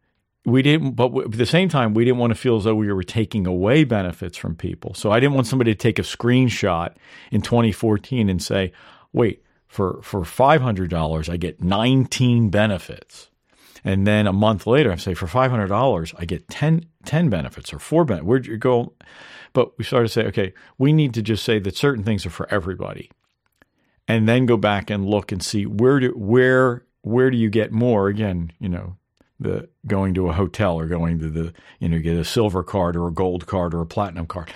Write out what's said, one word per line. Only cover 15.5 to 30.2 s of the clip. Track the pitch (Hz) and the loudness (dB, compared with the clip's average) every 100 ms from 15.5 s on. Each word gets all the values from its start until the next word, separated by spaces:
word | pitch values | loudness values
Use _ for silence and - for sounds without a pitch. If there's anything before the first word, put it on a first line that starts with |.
hundred | 123 95 | 0 0
dollars, | 101 135 90 82 - | 0 2 0 -4 -8
I | 85 | -8
get | 90 - | -8 -8
ten, | - 151 160 - _ - | -2 0 0 -2 _ -4
ten | 151 170 | 0 0
benefits | 90 65 - - | 0 -4 -10 -14
or | 71 | -14
four | - 160 147 | 0 2 2
ben-, | 85 85 | 0 0
where'd | 127 123 | 0 -2
you | 110 | -2
go?'" | 127 123 - - - - - - - | 2 2 0 -10 -20 -20 -20 -20 -4
But | - - - | -2 -2 -4
we | |
started | 113 127 113 | -2 0 0
to | |
say, | 117 107 | 0 -2
"Okay, | 107 95 - - - | -2 -4 -6 -14 -2
we | 135 | 2
need | 156 143 117 | 4 2 0
to | |
just | 107 107 | -2 -2
say | - 110 | 0 0
that | 95 - | -2 -2
certain | 143 123 | 0 0
things | 101 101 90 | -2 -4 -4
are | |
for | - - | -10 -4
everybody." | 101 85 92 - - - _ _ _ _ _ _ _ _ _ - | -4 -4 -8 -10 -12 -18 _ _ _ _ _ _ _ _ _ -2
And | 113 110 | 2 4
then | 123 123 | 4 4
go | 117 | 4
back | 104 101 - | 2 0 -2
and | 104 98 | -4 0
look | 104 - | 0 -2
and | 95 | -6
see | - 104 101 | -4 -4 -2
where | 104 127 143 | 2 4 4
do, | 127 | 2
where, | - 101 123 127 127 131 120 - _ | -2 2 4 6 6 4 0 -10 _
where | 104 120 131 | -2 2 2
do | 123 | 2
you | 110 | 2
get | 107 107 | 0 0
more? | 113 123 107 98 | 0 2 2 2
Again, | 101 107 90 85 - | 0 -2 -4 -6 -8
you | - | -6
know, | - 92 92 _ _ _ - | -6 -8 -16 _ _ _ -10
the | 120 - - _ - | -6 -6 -8 _ -4
going | 98 95 | 0 0
to | 90 | 0